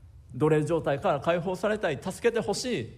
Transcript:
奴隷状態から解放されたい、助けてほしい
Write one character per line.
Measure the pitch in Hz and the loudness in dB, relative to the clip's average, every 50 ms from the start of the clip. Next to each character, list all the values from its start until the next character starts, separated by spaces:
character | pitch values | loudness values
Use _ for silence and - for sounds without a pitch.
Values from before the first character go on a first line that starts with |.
| - - - - - - 120 | -20 -20 -20 -20 -20 -10 -2
奴 | 127 151 151 | 2 4 4
隷 | 156 151 151 | 4 4 2
状 | 131 170 156 | 2 0 0
態 | - 160 139 135 | 0 0 -2 0
か | - 185 | 2 0
ら | 156 135 | 0 2
解 | - 165 175 180 | 2 0 0 0
放 | 170 196 180 | 0 -2 -4
さ | 180 - 208 | -2 -2 -2
れ | 220 214 | 0 0
た | 208 175 | -2 -2
い、 | 139 - | -2 -2
助 | - 190 180 - - 233 | -6 -8 -4 0 0 2
け | 233 | 2
て | 226 | 2
ほ | - 208 196 | 0 -2 -2
し | - - 254 226 139 | -2 -2 -2 -2 -4
い | 104 - - | -4 -6 -12